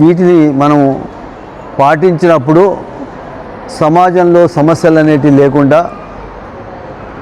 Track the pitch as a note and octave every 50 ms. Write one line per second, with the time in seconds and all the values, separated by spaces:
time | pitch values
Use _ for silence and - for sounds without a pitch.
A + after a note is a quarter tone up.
0 | D3+ E3 F3 E3+ F#3 F3 F3+ E3 D3+ D3+ C#3 C3+ C#3+ C#3+ D3 D3 C#3 C3+ C3+ -
1 | - - - - - - - - - - - - - - - - C3+ C#3+ D#3+ D#3
2 | E3 F#3 F3 D#3 F3+ F3 E3 D3+ B2 C#3+ D#3 E3 F#3+ G3 - - - - - -
3 | - - - - - - - - - - - - - - - - E3 D3+ D#3+ F3
4 | F3+ F#3 F3 F3+ F3 F3 E3+ E3+ F3 D#3 - D3+ C#3+ D#3 E3 - - E3 D#3+ D#3+
5 | D#3 D#3 D#3 C#3+ C3 D3 C#3 C3+ C#3+ C#3 C3 D3 C#3+ C3+ D3 D#3+ F3 - - -
6 | - - - - - - - - - - - - - - - - - - - -
7 | - - - -